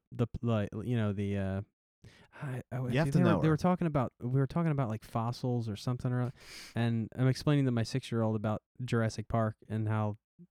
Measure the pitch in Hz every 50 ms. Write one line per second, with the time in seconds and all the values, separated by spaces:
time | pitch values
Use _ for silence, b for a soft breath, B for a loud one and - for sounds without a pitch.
0 | _ - 127 120 120 - - - - 117 113 107 101 - - 107 101 117 123 117
1 | 107 104 98 101 101 98 101 98 98 95 95 98 101 _ _ _ _ _ _ _
2 | B B B B B B - - 151 143 127 123 - - - 127 131 123 117 139
3 | 165 139 139 170 180 175 - - - 160 156 147 - 180 180 - 175 165 147 143
4 | 120 - _ - - 120 127 139 135 - - 170 170 165 147 139 139 107 110 107
5 | - - - 117 113 117 117 - - 127 123 120 113 113 101 - - 127 123 127
6 | - 127 123 123 123 120 - B B B B B B B B 117 120 117 117 113
7 | 110 - - - 127 131 131 - - 151 147 143 135 131 123 117 107 - - 131
8 | - - 117 113 113 110 110 107 101 110 107 - _ _ _ - 127 120 123 117
9 | 113 110 - - 107 - - 113 113 110 - _ - - 101 110 110 107 110 107
10 | 107 104 104 - _ _ _ _ 175 _